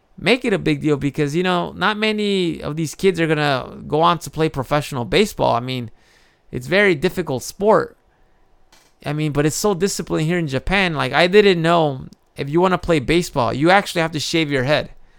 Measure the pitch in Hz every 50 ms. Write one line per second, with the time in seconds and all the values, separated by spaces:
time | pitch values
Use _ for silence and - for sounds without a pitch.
0 | _ _ _ - - 175 247 254 - 240 196 160 147 156 151 139 135 151 147 -
1 | 139 143 - 156 151 143 143 175 180 185 180 175 175 - - - 170 202 214 208
2 | 214 214 214 214 208 202 196 190 180 165 151 - - 147 147 160 165 143 - -
3 | 185 190 180 165 165 156 160 151 151 143 139 123 - - - - - 143 143 151
4 | 160 170 175 156 - 139 - 151 160 156 - 143 127 - 147 151 143 - 147 127
5 | 120 95 - 170 214 208 - - 131 123 117 117 123 131 131 123 120 - - _
6 | _ _ _ _ _ _ _ _ _ _ - 127 123 139 175 202 208 196 175 135
7 | 156 185 - 185 170 156 131 120 - - - - 196 214 208 - - - - _
8 | _ _ _ _ _ _ _ _ _ _ _ _ _ _ _ _ _ _ _ _
9 | - 139 147 151 156 151 139 160 147 156 147 - - 208 202 160 190 196 - -
10 | 170 - 165 165 156 160 180 180 165 143 131 127 - - 185 202 190 175 160 139
11 | 131 127 131 147 175 185 185 214 208 202 185 165 160 165 175 170 160 147 135 131
12 | - - - - _ _ _ - 143 139 147 170 180 190 185 175 - - 170 151
13 | 120 - 156 175 170 - - 139 117 110 113 127 147 170 185 202 196 - - 175
14 | 160 160 170 147 - - - 165 160 143 143 131 123 135 151 131 98 - - -
15 | - - -